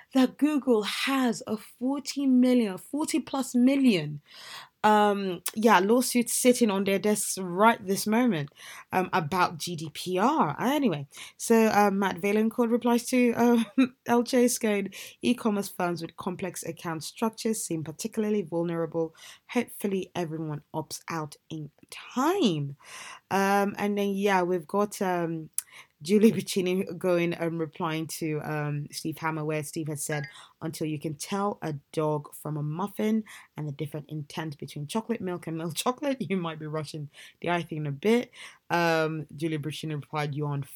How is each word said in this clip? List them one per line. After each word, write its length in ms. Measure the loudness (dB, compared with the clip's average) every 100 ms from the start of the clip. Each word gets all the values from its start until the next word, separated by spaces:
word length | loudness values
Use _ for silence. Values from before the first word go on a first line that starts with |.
| -2
that 240 | 4 4 4
Google 460 | 0 2 2 2
has 580 | 2 -2 0 2 2 0 -4
a 100 | -8
forty 680 | -8 -6 -4 -2 -4 0 4
million, 520 | 6 6 6 4 -2
forty 420 | -8 -4 -2 -2
plus 340 | -2 -4 0
million, 640 | 4 4 6 6 4 2 -8 -14 -20 -18 -18 -18 _
um, 600 | 4 6 6 2 0 -4 -6
yeah, 260 | 2 6 8
lawsuits 520 | 8 4 4 0 0
sitting 380 | 4 4 6 4
on 140 | 2
their 140 | 2 2
desks 380 | 2 0 -2 -4
right 480 | -4 4 4 4
this 220 | 0 -2 0
moment, 440 | 2 2 2 -2 -10 -20 -18 -4
um, 180 | -2 0
about 460 | 0 0 2 0 0
G 180 | -8 -6
D 140 | -8
P 240 | -8 -4 2
R. 400 | 2 2 0 0
Anyway, 460 | 0 2 2 0 -4 -14 -18 -8
so, 340 | 2 6 6
um, 240 | 6 4 4
Matt 220 | 0 0
Valencourt 500 | 0 0 0 0 0
replies 340 | 2 4 2 2
to, 260 | 2 4
um, 320 | 4 4 4 2 2
<laughs> 300 | 0 0 0
El 160 | 0
Chase 360 | 2 4 4 2
going, 320 | 0 0 -2 -8 -16 -4
"E-commerce 480 | -2 0 0 -2 -2
firms 320 | -4 -2 -2
with 160 | -6 -8
complex 460 | -8 -6 -6 -8
account 400 | -10 -8 -6 -6
structures 600 | -8 -4 -4 -2 -4 -4
seem 200 | -4 -6
particularly 580 | -6 -8 -8 -4 -2 -2
vulnerable. 720 | -2 -2 -2 -2 -4 -2 -4 -6 -20 -20 -6
Hopefully 640 | -4 -4 -4 -4 -4 -4
everyone 480 | -6 -6 -6 -6 -8 -8
opts 280 | -8 -8 -10 -8
out 260 | -8 -8 -12 _
in 200 | -12 -12 _ _
time." 840 | -20 -10 -2 0 2 2 2 -2 -8 -16 -18 -18 -18 -4
Um, 440 | 0 4 4 2 0
and 220 | -2 0
then, 160 | -2
yeah, 280 | 0 2 2
we've 260 | 2 0 -2
got, 340 | 0 0 -2
um, 480 | -2 0 -2 -4 -8 -10 -12 -14 -20 _
Julie 280 | 2 6 6
Bicini 640 | 4 -2 -2 0 0 -2 -4
going 340 | 0 2 2
and 260 | 0 -4 -4
replying 480 | -6 -4 -4 -4 -6 -6
to, 200 | -4 -4
um, 420 | -4 -4 -2 -4 -6
Steve 240 | -8 -8 -6
Hammer, 260 | -4 -4
where 180 | -2 -4
Steve 260 | -4 -6 -6
had 100 | -6
said, 300 | -4 -4 -6 -12 -20 _
"Until 260 | -10 -6 -4
you 120 | -4
can 160 | -6
tell 440 | -8 -6 -2 -2 -4
a 100 | -6 -8 -8
dog 420 | -4 -2 -2 -6
from 240 | -12 -8 -6
a 40 |
muffin 640 | -6 -4 -6 -4 0 0 -2 -12 -16 -10
and 100 | -8
the 60 |
different 360 | -6 -8 -8 -10
intent 480 | -10 -10 -8 -8 -8
between 280 | -12 -10 -8
chocolate 360 | -6 -4 -6
milk 240 | -6 -6 -6
and 100 | -6
milk 180 | -6
<laughs> 100 | -4
chocolate, 340 | -4 -2 -4 -4
you 160 | -4 -4
might 220 | -4 -8
be 80 | -8
rushing 420 | -6 -6 -10 -12 -16 -20 _
the 100 | -4
eye 120 | -2
thing 240 | -4 -6 -6
a 60 |
bit." 380 | -2 2 2 0 -10 -20 -18 -4
Um, 580 | 0 2 2 0 -2 -8
Julie 240 | -6 -4 -4
Bicini 360 | -4 -6 -6
replied, 400 | -8 -6 -4 -4
"You're 140 | -2 -4
on 160 | -4 -6